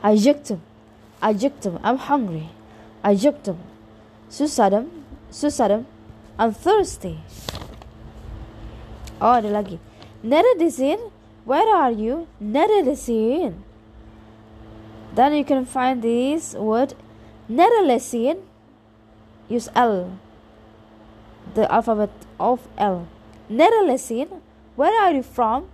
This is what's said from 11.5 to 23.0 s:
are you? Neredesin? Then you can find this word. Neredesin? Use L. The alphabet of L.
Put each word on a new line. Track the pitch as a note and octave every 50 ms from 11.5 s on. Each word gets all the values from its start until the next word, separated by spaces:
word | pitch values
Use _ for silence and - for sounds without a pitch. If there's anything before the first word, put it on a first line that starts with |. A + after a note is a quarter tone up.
| C4 D#4 A4 A4 G#4+
are | F4 C#4+ B3 A#3
you? | G#3 G#3+ A3+ C4 E4 E4+ - - -
Neredesin? | G#3 G#3 G#3+ C#4+ E4+ G#4 G#4+ G4+ D#4 B3+ D4 - - B3 A#3 A3 A3 A3+ C4 E4+ F4+ A#3 E3 F3+ G3 - - - - - - - - - - - - - - - - - - - - - - - - - - - - - -
Then | G#3+ B3+ C#4+
you | D4+ D4 C#4
can | - C#4 C4 B3+
find | B3 - C4 B3+ B3+ C4 A#3+
this | A3 A#3 A#3 A#3+ B3+ C4+ D4+ E4 D#4 -
word. | - - G#3 G#3+ G#3+ A#3 C4+ C4+ - - - - - - - - - - - -
Neredesin? | A3+ C4 F4 A4 A#4+ A4 F#4+ C#4+ A#3+ B3+ B3 - - A#3 A3+ C4+ E4 F#4+ - - _ _ _ _ _ _ _ _ _ _ _ _ - - - - - - - -
Use | A3+ A#3+ A#3 - -
L. | A#3+ B3 A3+ G#3 F3+ F3+ F#3 F#3 F#3+ - - - - - - - - - - - - - - - - - - - - - - - - - - -
The | A3 G#3 -
alphabet | - A3+ A3 A#3 A3 G#3 G#3 G#3 - - - - - -
of | F3 A3+ B3+ A#3+ - - - -
L. | G#3 G3+ F#3 F3